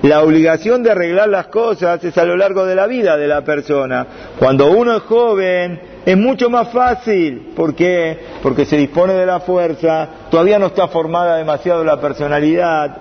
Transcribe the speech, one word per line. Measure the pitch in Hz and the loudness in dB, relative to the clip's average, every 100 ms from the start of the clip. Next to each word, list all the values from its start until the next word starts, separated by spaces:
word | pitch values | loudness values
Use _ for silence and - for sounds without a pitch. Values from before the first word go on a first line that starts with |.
La | 143 151 | 4 4
obligación | 156 160 160 160 180 247 | 4 4 2 0 0 0
de | 226 | 2
arreglar | 196 170 185 214 | 0 0 0 2
las | 196 - | 0 -2
cosas | 220 233 196 175 170 | -2 -2 0 -2 -2
es | 175 175 | -2 0
a | |
lo | 170 175 | 0 2
largo | 196 190 | 0 0
de | 190 185 | 0 0
la | 202 | 0
vida | 254 196 151 | 0 0 2
de | 147 | 0
la | 147 | -2
persona. | 143 147 143 143 131 127 127 - - - | -2 -4 -2 -2 -2 -4 -6 -14 -18 0
Cuando | 131 135 143 | 2 4 4
uno | 202 240 220 | 4 2 -2
es | |
joven, | - 226 240 196 185 180 180 165 - - - | 0 0 2 0 0 -2 -4 -8 -16 -4 0
es | 190 | 2
mucho | 240 262 240 | 2 0 0
más | 240 233 | 0 0
fácil. | 233 247 247 226 196 160 120 - - | 0 0 0 -2 0 0 -4 -12 -4
¿Por | 165 | -4
qué? | 127 175 180 160 156 - - | 0 0 0 -2 -6 -14 -6
Porque | 139 127 | -4 -2
se | 147 151 | 0 0
dispone | 143 165 185 | 0 2 2
de | 185 185 | 2 0
la | 180 | -2
fuerza, | 180 180 170 156 165 160 160 - - | -2 -2 -2 -2 -2 -2 -4 -12 -2
todavía | 165 180 208 | 2 4 2
no | 190 | 0
está | - 180 | 0 -2
formada | 165 160 170 175 165 | -2 -2 -2 0 0
demasiado | 156 143 180 170 | -2 -4 -2 0
la | 160 143 | 0 0
personalidad, | 143 135 147 147 151 170 175 156 147 - | -2 -4 -4 0 0 0 0 -2 -4 -8